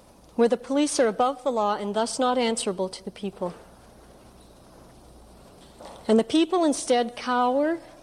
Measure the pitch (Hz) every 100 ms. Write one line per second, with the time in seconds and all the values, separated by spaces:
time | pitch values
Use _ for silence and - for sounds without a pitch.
0 | - - - - 233 240 240 277 294 -
1 | 233 196 247 277 277 233 208 208 202 208
2 | 233 - 247 254 233 226 208 185 185 -
3 | 196 - 202 - 175 - - - - -
4 | - - - - - - - - - -
5 | - - - - - - - - - -
6 | - 220 220 311 330 359 320 - - 240
7 | 233 - 254 247 247 269 302 330 - -